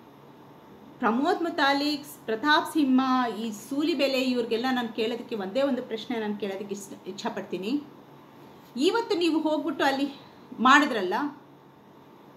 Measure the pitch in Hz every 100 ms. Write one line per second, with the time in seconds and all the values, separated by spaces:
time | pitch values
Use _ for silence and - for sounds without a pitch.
0 | - - - - - - - - - -
1 | 220 233 311 403 330 - 277 285 294 294
2 | - - - 220 - 330 - 320 269 254
3 | 262 254 247 208 226 208 - 277 311 294
4 | 277 262 262 247 220 220 262 247 226 226
5 | 226 240 - 214 190 220 285 247 247 226
6 | - 233 214 208 208 190 208 202 - -
7 | - 202 226 214 190 175 196 294 - -
8 | - - - - - - - 240 320 453
9 | 466 370 349 311 311 302 294 - 294 269
10 | 285 - - - - - 240 285 285 226
11 | 185 214 285 - - - - - - -
12 | - - -